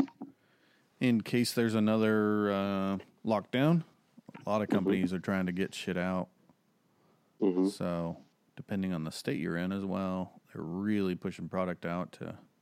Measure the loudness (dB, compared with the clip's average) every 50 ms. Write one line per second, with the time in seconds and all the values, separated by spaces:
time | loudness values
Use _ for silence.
0 | 0 0 -4 -12 -18 -18 -18 _ _ _ _ _ _ _ _ _ _ _ _ 0
1 | 2 2 2 2 2 0 0 0 0 0 0 0 2 2 4 4 4 4 4 4
2 | 4 4 4 4 4 4 2 2 2 2 2 2 0 0 0 0 0 0 -2 -4
3 | -6 -10 _ _ -2 0 0 0 0 0 0 2 4 4 4 4 2 -2 _ _
4 | _ _ _ -20 -20 -20 -20 -10 -4 -2 0 0 2 2 2 2 2 2 2 2
5 | 2 0 -2 -2 -2 0 0 0 0 0 0 -2 -2 -4 -4 -6 -6 -4 -2 -2
6 | -2 0 -2 -2 -4 -6 _ _ _ -20 _ _ _ _ _ _ _ _ _ _
7 | _ _ _ _ _ _ _ 0 0 2 4 4 2 2 2 0 -2 -2 -2 -2
8 | -2 -4 -6 -8 -14 _ _ _ _ _ _ -16 -10 -6 -4 -2 -2 -2 -2 -2
9 | -4 -6 -8 -6 -6 -4 -4 -2 -2 -2 -2 -2 -2 -2 -2 -4 -4 -2 -2 -2
10 | -2 -2 -2 -2 -4 -6 -10 -16 _ _ -12 -10 -8 -6 -4 -2 0 0 2 2
11 | 2 0 0 -2 -4 -6 -6 -8 -8 -6 -4 -2 -2 -2 -4 -4 -4 -4 -4 -4
12 | -6 -6 -10 -12 -12 -12 -12 -14 -18 _ _ _